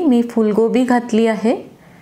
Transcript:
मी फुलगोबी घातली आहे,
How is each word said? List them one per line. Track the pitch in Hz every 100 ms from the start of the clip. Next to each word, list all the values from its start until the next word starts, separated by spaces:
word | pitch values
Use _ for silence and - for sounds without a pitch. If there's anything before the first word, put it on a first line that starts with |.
मी | 339 240
फुलगोबी | 233 - 214 208 226 220
घातली | 254 247 240 214 226
आहे, | 202 220 294 - - - -